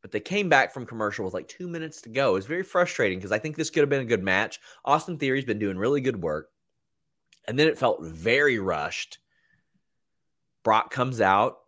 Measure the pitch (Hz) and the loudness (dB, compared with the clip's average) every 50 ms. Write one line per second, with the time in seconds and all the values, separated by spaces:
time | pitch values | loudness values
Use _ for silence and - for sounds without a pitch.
0 | _ 101 - 107 - - 175 208 208 180 147 135 131 - - 139 123 113 120 113 | _ -6 -6 -6 -6 -2 -2 -2 2 4 4 4 4 2 -2 -10 -12 -10 -6 -4
1 | 107 104 101 - 104 92 90 92 - - - _ 180 175 170 165 160 156 151 - | -4 -4 -2 -4 -6 -6 -6 -8 -10 -10 -14 _ -12 -10 -8 -10 -10 -12 -14 -16
2 | - 117 110 131 139 123 92 95 98 107 156 175 185 - - 180 175 170 - - | -18 -6 -2 0 2 2 2 0 0 -4 -6 -6 -6 -2 2 2 2 2 2 0
3 | 127 101 92 92 92 95 104 110 - 156 151 - 160 - - 160 147 139 143 135 | 0 0 0 -2 -4 -2 -2 -2 -2 -4 -6 -4 -6 -2 2 2 4 4 4 -2
4 | 131 113 117 104 92 98 92 95 107 - - - _ - - - _ - 143 156 | 0 0 0 0 2 2 2 2 2 0 -4 -14 _ -20 -20 -10 _ 0 0 0
5 | 156 - 175 147 139 135 127 139 131 123 107 104 110 98 95 90 101 123 143 147 | 0 -4 -8 -4 -2 -2 -2 -2 -2 -2 -4 -2 -2 -2 -2 -2 0 0 0 0
6 | 127 131 120 101 87 80 76 78 78 _ _ _ _ _ _ _ _ _ _ _ | 0 -2 -4 -2 -4 -4 -4 -4 -6 _ _ _ _ _ _ _ _ _ _ _
7 | _ _ _ _ _ _ _ _ _ - 123 131 151 160 143 - 131 120 92 80 | _ _ _ _ _ _ _ _ _ -6 0 2 2 2 2 2 0 0 0 0
8 | 82 82 80 80 82 110 120 139 147 143 127 113 95 95 85 76 73 78 - - | -4 -12 -12 -4 0 2 2 4 4 2 2 0 -2 -2 -2 -2 -2 -4 -6 -8
9 | - - - - _ _ _ _ _ _ _ _ _ _ _ _ _ _ _ _ | -10 -12 -14 -20 _ _ _ _ _ _ _ _ _ _ _ _ _ _ _ _
10 | _ _ _ _ _ _ _ _ _ _ _ _ _ 110 107 110 - - - 135 | _ _ _ _ _ _ _ _ _ _ _ _ _ 2 2 2 2 0 -2 -2
11 | 123 131 127 113 107 95 95 101 110 127 - _ _ | -2 -2 0 2 6 6 6 6 4 2 0 _ _